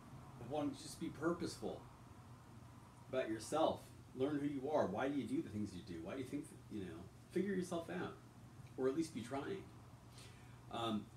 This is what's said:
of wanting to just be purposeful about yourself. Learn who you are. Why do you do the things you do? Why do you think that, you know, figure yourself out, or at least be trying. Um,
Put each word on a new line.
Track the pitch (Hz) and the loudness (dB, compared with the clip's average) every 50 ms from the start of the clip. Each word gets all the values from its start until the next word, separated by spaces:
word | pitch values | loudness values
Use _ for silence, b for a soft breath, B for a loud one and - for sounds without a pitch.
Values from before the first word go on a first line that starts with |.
| - - - - - - - - | -14 -14 -12 -12 -12 -12 -10 -10
of | 117 117 | -6 -2
wanting | 147 151 147 143 - | 0 2 2 2 0
to | - | -2
just | - - - - | -6 -10 -6 -4
be | 165 | -2
purposeful | 143 - 139 156 170 175 - 170 - - - 107 90 78 - - - - - - - - - - - - - - - - - - - - - - - - - - - | -2 0 2 4 4 4 4 2 -2 -2 -2 -2 -2 -2 -4 -8 -12 -14 -16 -16 -16 -16 -14 -14 -14 -16 -16 -16 -16 -16 -16 -16 -16 -16 -16 -16 -16 -16 -16 -6 0
about | - - - 110 | 0 2 2 2
yourself. | - - - - 151 151 - - - - - - - - - - - | 0 -2 0 2 6 6 8 6 6 2 -4 -12 -14 -14 -14 -8 0
Learn | 127 135 147 151 139 | 2 4 4 4 4
who | 143 | 2
you | 147 143 131 131 151 | 2 2 0 2 6
are. | 151 131 101 | 6 6 6
Why | 92 98 113 131 143 | 6 4 4 4 4
do | 147 | 4
you | 139 110 | 2 2
do | 104 131 165 | 4 4 2
the | - 98 | 2 2
things | 98 107 104 92 90 | 0 0 0 0 -2
you | 90 - | -6 -6
do? | 92 85 82 80 | -6 -6 -4 -4
Why | - 135 | -2 -2
do | 139 | -2
you | 127 | -2
think | - 139 147 - | -2 -2 -2 -4
that, | - - - - - 110 | -6 -10 -14 -10 -6 -4
you | 101 92 | -4 -4
know, | 85 82 85 90 - - - - - - | -4 -6 -8 -8 -10 -14 -16 -10 2 4
figure | 185 196 202 190 | 4 4 6 4
yourself | 185 180 - 175 165 165 - | 2 2 2 0 0 0 0
out, | 180 180 - - - - - - - - - - - - - - - | 0 0 0 -2 -4 -8 -14 -16 -16 -16 -16 -14 -14 -14 -14 -6 0
or | - 131 | 4 6
at | 135 135 | 6 6
least | 160 160 - - | 6 2 2 -2
be | 113 | -4
trying. | - - 139 143 147 131 131 - - - - - - - - - - B B B B B B B B B B B - - | -2 -2 0 0 0 0 -2 -2 -4 -8 -12 -14 -14 -14 -16 -16 -16 B B B B B B B B B B B -10 -6
Um, | - 117 117 113 107 104 - - - | -2 0 2 4 4 2 2 -2 -6